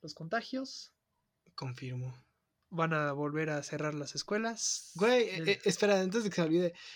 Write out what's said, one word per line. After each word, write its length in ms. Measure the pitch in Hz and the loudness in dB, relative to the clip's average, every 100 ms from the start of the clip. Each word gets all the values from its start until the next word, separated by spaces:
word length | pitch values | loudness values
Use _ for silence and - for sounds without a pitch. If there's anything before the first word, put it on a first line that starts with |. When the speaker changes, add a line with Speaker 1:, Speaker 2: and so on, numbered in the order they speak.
Speaker 1:
los 120 | 160 | -16
contagios. 800 | - 165 226 220 262 269 - - _ _ _ _ _ _ - | -12 -4 -4 -4 -8 -8 -12 -16 _ _ _ _ _ _ -10
Speaker 2:
Confirmo. 580 | 131 123 127 123 127 127 _ _ _ _ - | -8 -8 -8 -6 -8 -10 _ _ _ _ -8
Speaker 1:
Van 240 | 165 160 | -2 0
a 200 | 156 147 | 2 0
volver 360 | 143 147 151 156 | 0 -2 0 -2
a 140 | 147 | -2
cerrar 300 | 139 151 151 | -4 -4 -4
las 200 | 151 143 - | -4 -6 -6
escuelas. 760 | - 208 226 220 - - - 165 | -2 -2 -2 -2 -2 -4 -6 2
Speaker 2:
Güey, 340 | 220 247 208 | 4 6 4
Speaker 1:
El 160 | 185 160 | 0 0
Speaker 2:
eh, 60 | |
eh, 100 | 196 202 | 2 2
espera, 340 | - 202 196 | 4 4 4
antes 220 | 185 226 | 4 0
de 60 | 208 | 0
que 60 | 180 | 2
se 60 | |
me 60 | 160 | 4
olvide, 260 | 170 175 175 - | 4 2 -2 -16